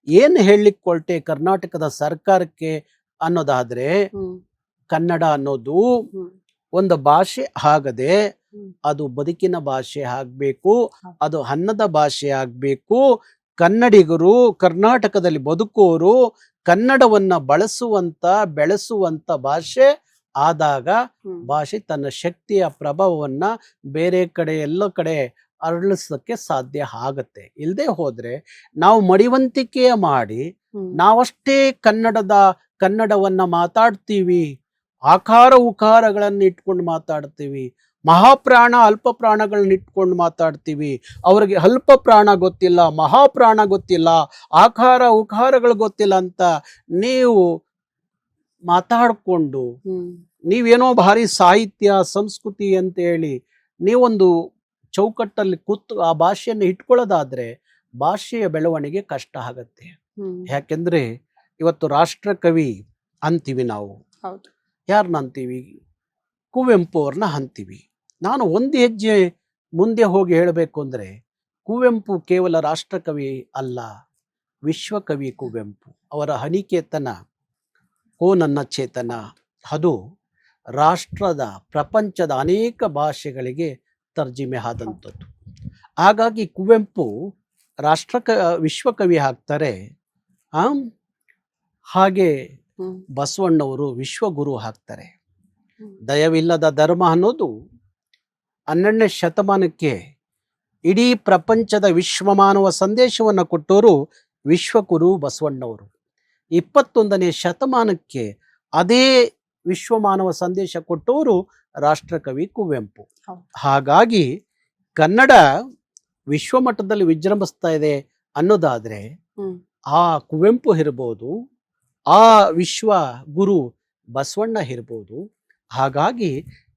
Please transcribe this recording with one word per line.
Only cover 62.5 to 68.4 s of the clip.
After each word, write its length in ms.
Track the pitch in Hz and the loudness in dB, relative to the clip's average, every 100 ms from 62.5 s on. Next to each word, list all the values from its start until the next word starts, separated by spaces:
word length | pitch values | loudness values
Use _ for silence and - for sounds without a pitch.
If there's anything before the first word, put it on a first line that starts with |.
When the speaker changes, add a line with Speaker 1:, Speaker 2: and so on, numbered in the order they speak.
| 165 143 101 - _ _ _ | 0 -2 -6 -16 _ _ _
Speaker 1:
ಅಂತೀವಿ 400 | 160 165 143 131 | -4 -4 -4 -6
ನಾವು. 300 | 123 104 101 98 | -6 -8 -12 -18
Speaker 2:
ಹೌದು. 640 | _ _ 190 190 _ _ _ _ - | _ _ -18 -18 _ _ _ _ -2
Speaker 1:
ಯಾರನ್ನ 280 | 208 190 156 | 0 0 -4
ಅಂತೀವಿ? 680 | 131 135 123 127 127 _ _ _ _ _ _ _ _ | -6 -12 -12 -12 -16 _ _ _ _ _ _ _ _
ಕುವೆಂಪು 520 | 254 254 208 170 165 | -4 2 2 2 -4
ಅವ್ರನ್ನ 220 | 143 143 208 | -4 -4 -4
ಅಂತೀವಿ. 600 | 147 135 - 92 98 _ _ _ _ | -4 -8 -14 -20 -20 _ _ _ _
ನಾನು 240 | 175 262 | -6 -4